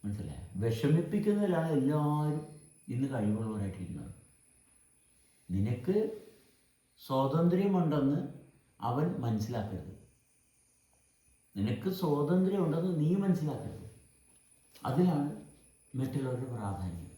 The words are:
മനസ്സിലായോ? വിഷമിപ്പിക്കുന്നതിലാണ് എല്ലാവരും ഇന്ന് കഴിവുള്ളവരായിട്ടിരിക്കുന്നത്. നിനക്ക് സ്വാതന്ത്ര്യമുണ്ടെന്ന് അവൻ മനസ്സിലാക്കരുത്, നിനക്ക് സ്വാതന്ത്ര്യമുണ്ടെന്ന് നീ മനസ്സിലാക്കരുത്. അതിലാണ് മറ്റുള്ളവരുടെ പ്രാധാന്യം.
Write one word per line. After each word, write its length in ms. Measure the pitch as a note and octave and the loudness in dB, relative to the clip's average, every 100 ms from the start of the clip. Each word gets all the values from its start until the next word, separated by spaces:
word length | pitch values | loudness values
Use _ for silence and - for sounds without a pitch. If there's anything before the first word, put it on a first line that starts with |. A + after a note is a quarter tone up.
മനസ്സിലായോ? 420 | G#2 G2+ D#2 C#2 - F#2 | -6 -6 -6 -10 -10 -2
വിഷമിപ്പിക്കുന്നതിലാണ് 1040 | A2+ A2+ C#3+ D#3+ - G#3 G#3+ G3+ G3+ E3+ E3 C#3+ | -2 2 4 2 2 0 2 2 2 2 2 2
എല്ലാവരും 640 | C3 D3+ D3 D3 D3+ D3 - - - _ - | 2 2 2 2 0 -2 -6 -16 -20 _ -8
ഇന്ന് 140 | B2 C3+ | -4 -2
കഴിവുള്ളവരായിട്ടിരിക്കുന്നത്. 960 | C3 G#2 G#2+ A2+ G#2+ G2 F2+ F2+ D#2 A#1+ - - _ _ _ _ _ _ _ _ _ _ _ _ F#2 | 0 0 0 -2 -2 -4 -6 -8 -10 -12 -16 -20 _ _ _ _ _ _ _ _ _ _ _ _ -2
നിനക്ക് 420 | G#2 B2 - G#3 A3 - - - _ _ _ _ _ _ - | 0 -2 0 0 0 -6 -16 -20 _ _ _ _ _ _ -4
സ്വാതന്ത്ര്യമുണ്ടെന്ന് 1120 | C3+ C3+ D#3+ F3 F#3 G3+ F#3 D#3+ D3 C3+ D3 - - - _ _ _ A#2 | 0 2 4 4 4 4 4 2 2 2 2 -2 -10 -20 _ _ _ -4
അവൻ 180 | C3 E3+ - A#2 | 0 0 -2 -2
മനസ്സിലാക്കരുത്, 680 | G#2+ G2+ A2 G#2 F#2 D2+ - - _ _ _ _ _ _ _ _ _ _ _ _ _ _ G#2 | -2 -2 -4 -4 -6 -10 -16 -20 _ _ _ _ _ _ _ _ _ _ _ _ _ _ -2
നിനക്ക് 300 | G#2+ - F#3+ F3+ | -2 0 -2 0
സ്വാതന്ത്ര്യമുണ്ടെന്ന് 920 | D#3+ C#3+ D3 F#3 F#3 G3+ D#3+ D#3+ F#3 E3 | 0 2 4 4 4 2 2 2 0 2
നീ 80 | D3+ F#3+ G3 | 2 2 2
മനസ്സിലാക്കരുത്. 520 | D#3 D3+ A#2+ G#2 - - - - _ _ _ _ _ _ - - | 2 0 -4 -8 -12 -16 -20 -20 _ _ _ _ _ _ -10 -2
അതിലാണ് 420 | C3 F3+ D3+ C#3+ G#2 - - _ _ _ C3 | 4 4 4 0 -4 -14 -20 _ _ _ -4
മറ്റുള്ളവരുടെ 480 | B2+ B2 C3 B2 B2+ | -2 -2 -2 -4 -6
പ്രാധാന്യം. 560 | A#2 G2+ F#2 F#2 E2+ D#2+ | -6 -4 -4 -6 -8 -12